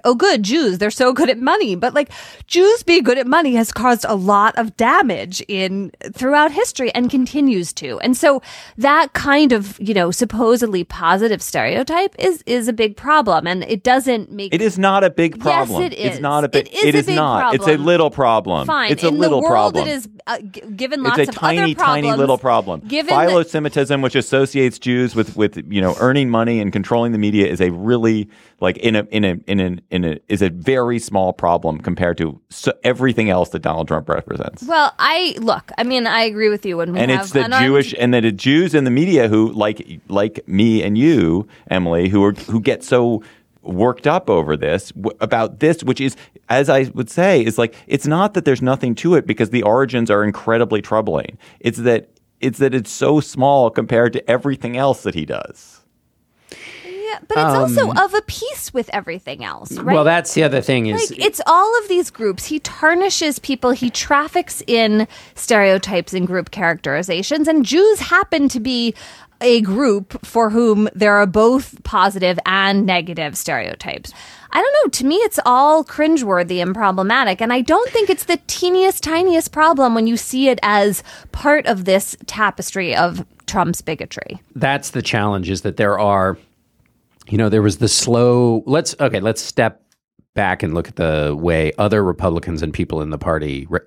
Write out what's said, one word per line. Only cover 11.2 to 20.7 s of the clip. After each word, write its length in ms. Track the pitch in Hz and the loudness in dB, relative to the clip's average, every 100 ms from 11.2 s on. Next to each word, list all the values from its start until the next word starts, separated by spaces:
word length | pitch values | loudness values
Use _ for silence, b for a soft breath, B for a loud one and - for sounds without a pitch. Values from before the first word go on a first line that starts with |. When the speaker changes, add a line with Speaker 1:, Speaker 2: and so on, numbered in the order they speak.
| 226 208 | 2 -2
Speaker 1:
stereotype 720 | - 156 113 190 262 330 392 - | -4 -2 0 -2 -2 -2 -2 -2
is, 240 | 381 330 - | -2 -2 -2
is 220 | 247 226 | -2 -2
a 60 | |
big 240 | 226 220 208 | 0 -2 -2
problem. 500 | 262 302 226 165 165 | 0 2 2 0 0
And 160 | 185 | -4
it 200 | - 214 | -4 -2
doesn't 480 | 247 254 262 233 196 | 2 2 2 -2 -4
make 200 | 202 196 | -12 -4
Speaker 2:
It 80 | 170 | -2
is 160 | 220 180 | 0 2
not 260 | 196 196 190 | 2 4 2
a 40 | |
big 260 | 156 165 - | 2 0 0
Speaker 1:
Yes, 60 | |
Speaker 2:
problem. 380 | - - - - | 0 0 0 -2
Speaker 1:
it 100 | 359 | -4
Speaker 2:
It's 220 | - - - | -4 -6 -4
Speaker 1:
is. 40 | |
Speaker 2:
not 220 | 143 147 | -2 0
a 60 | 147 | 0
big, 180 | 143 - | 0 -2
Speaker 1:
It 60 | |
is 100 | 381 | 0
Speaker 2:
it 120 | 415 147 | 2 2
Speaker 1:
a 20 | |
Speaker 2:
is 60 | 147 | 2
Speaker 1:
big 80 | 359 | 0
Speaker 2:
not. 400 | 147 117 247 135 | 2 2 0 0
It's 80 | |
a 40 | 156 | 2
Speaker 1:
problem. 180 | 151 151 | 2 2
Speaker 2:
little 240 | 175 156 | 2 2
problem. 560 | - 127 110 95 85 67 | 2 2 2 0 -4 -2
Speaker 1:
Fine. 240 | 294 220 | -2 -2
Speaker 2:
It's 120 | 151 | 0
a 40 | 170 | 0
Speaker 1:
In 100 | - | 0
Speaker 2:
little 220 | - 139 | 2 2
Speaker 1:
the 80 | - | 2
world, 240 | 117 104 82 | 2 2 0
Speaker 2:
problem. 120 | 73 | -2
Speaker 1:
it 40 | |
is, 180 | 262 214 214 - | -6 -10 -16 -10
uh, 120 | 233 | -10
g-, 220 | 208 196 220 | -10 -18 -16